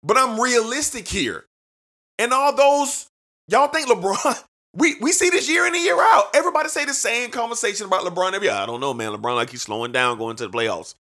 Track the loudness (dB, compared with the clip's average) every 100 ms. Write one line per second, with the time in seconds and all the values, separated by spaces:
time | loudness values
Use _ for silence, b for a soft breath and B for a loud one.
0 | 0 0 2 0 0 2 0 -4 -6 -8
1 | -8 -4 -4 -6 -14 _ _ _ _ _
2 | _ _ 0 2 2 4 4 4 0 -4
3 | -10 _ _ _ _ 2 2 0 2 2
4 | 2 0 0 -2 -8 _ _ 0 0 2
5 | 0 2 2 2 2 2 2 0 0 2
6 | 6 4 4 2 2 0 -2 -2 -4 -2
7 | -2 -2 -4 -4 -4 -2 -4 -4 -2 -2
8 | -2 -2 -2 0 -2 -2 -4 -4 -4 -4
9 | -6 -4 -2 0 -2 -6 -8 -6 -2 0
10 | 0 0 -6 -8 -6 -2 -2 -4 -8 -20